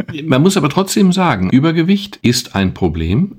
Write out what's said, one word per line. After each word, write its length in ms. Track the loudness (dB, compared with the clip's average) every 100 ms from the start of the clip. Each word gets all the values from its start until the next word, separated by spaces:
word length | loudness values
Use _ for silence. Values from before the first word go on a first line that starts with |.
| -10 -8 -2
Man 160 | 2
muss 140 | 2 2
aber 120 | 0
trotzdem 420 | -2 -2 2 2
sagen, 380 | 2 0 0 2
Übergewicht 680 | 2 2 2 2 0 -2 -4
ist 340 | -2 -2 -2 -2
ein 200 | -2 0
Problem. 600 | -2 -2 -2 0 -2